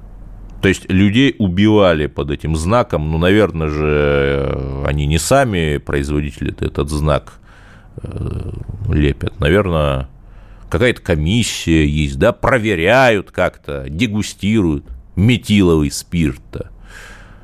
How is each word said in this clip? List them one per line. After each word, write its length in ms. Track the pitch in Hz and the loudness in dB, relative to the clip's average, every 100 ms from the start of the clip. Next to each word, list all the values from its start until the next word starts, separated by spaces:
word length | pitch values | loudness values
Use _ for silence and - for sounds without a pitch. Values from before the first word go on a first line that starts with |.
| - - - - - - 95 | -20 -20 -20 -18 -18 -2 0
то 40 | |
есть 200 | - - | 0 0
людей 460 | 95 101 110 139 - | 2 4 4 2 2
убивали 720 | 101 87 107 107 95 80 71 | 0 2 4 6 4 4 0
под 240 | - 71 | -4 -6
этим 240 | 71 78 80 | -4 -2 -2
знаком, 560 | 82 120 - 82 76 | 0 0 0 -2 -2
ну, 80 | 80 | 0
наверное 480 | 87 104 95 78 78 | 2 4 2 0 -4
же, 840 | 76 76 73 73 71 69 69 69 | -2 0 2 2 2 0 0 -2
э, 340 | 69 67 67 71 | -4 -6 -6 -4
они 180 | 73 71 | -2 0
не 140 | 156 | 0
сами, 580 | - 135 131 95 78 71 | 2 2 2 0 -2 -2
производители, 800 | - 71 69 73 73 - 69 - | -2 -4 -2 -2 -4 -6 -8 -6
этот 300 | 80 - 73 | -6 -4 -4
знак, 440 | 76 76 69 - - - - - - - - | -2 0 0 -2 -16 -20 -20 -20 -20 -20 -16
э, 500 | - - - - - - - - - | -12 -10 -8 -8 -10 -10 -12 -10 -2
лепят. 500 | 76 73 65 - - | 0 2 0 -6 -2
Наверное, 720 | 71 95 98 82 73 67 65 - - - - - - | 2 2 2 0 0 -2 -6 -14 -20 -20 -20 -20 -8
какая-то 320 | 82 123 - | 0 0 0
комиссия 840 | - 80 78 117 107 - - 80 76 | -2 0 2 0 0 -4 0 2 2
есть, 300 | 76 71 67 | 0 -2 0
да, 160 | 101 | 0
проверяют 960 | - - 127 107 90 85 127 127 104 - | 0 0 0 0 0 2 4 4 2 -2
как-то, 560 | - 87 - - 71 67 | -2 -2 -4 -10 -10 -8
дегустируют 960 | 78 117 104 98 - 95 110 87 71 - - - - | -4 -2 -2 -6 -4 0 2 2 -2 -6 -16 -8 0
метиловый 760 | 107 120 - 104 90 80 73 | 2 2 2 4 4 4 2
спирт-то. 800 | - - 87 76 64 - - - - - - - - - - | -4 -6 -2 -2 -4 -12 -14 -14 -16 -20 -20 -20 -20 -20 -20